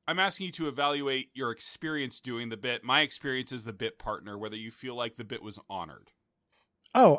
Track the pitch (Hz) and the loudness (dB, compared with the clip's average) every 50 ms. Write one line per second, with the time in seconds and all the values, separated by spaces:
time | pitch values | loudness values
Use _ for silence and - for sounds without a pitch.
0 | _ - 165 180 190 196 180 - 190 180 143 - 160 147 135 135 143 143 147 143 | _ -2 2 4 2 2 2 -2 -6 -6 -4 -2 -2 -2 0 2 2 2 2 2
1 | 143 139 135 131 127 - _ 127 131 120 113 - - - - - - 160 156 147 | 0 0 0 0 -2 -6 _ -4 -4 -4 -4 -4 -8 -10 -8 -6 -6 -4 -4 -4
2 | 135 127 - - - 131 123 117 120 117 113 104 110 127 120 - - 120 131 147 | -4 -4 -6 -8 -6 -6 -6 -6 -6 -6 -8 -4 -4 -4 -4 -2 0 2 4 4
3 | 151 143 - - - 139 131 131 127 - 131 123 107 117 107 95 113 113 - - | 4 2 0 -4 -4 -4 -4 -4 -4 -6 -8 -8 -8 -10 -6 -4 -4 -4 -4 -6
4 | - 117 104 - - 104 101 101 107 107 107 110 110 113 113 - - 127 123 123 | -6 -6 -6 -6 -8 -10 -8 -8 -8 -8 -8 -8 -10 -12 -12 -12 -10 -8 -6 -4
5 | 120 117 117 - 120 101 123 113 - 107 101 92 - - 98 95 87 80 67 50 | -6 -6 -6 -8 -10 -10 -10 -10 -8 -10 -12 -12 -10 -8 -8 -6 -6 -8 -10 -16
6 | 50 - _ _ _ _ _ _ _ _ _ _ _ _ _ _ _ - - 240 | -20 -20 _ _ _ _ _ _ _ _ _ _ _ _ _ _ _ 0 6 10
7 | 262 190 147 | 10 10 10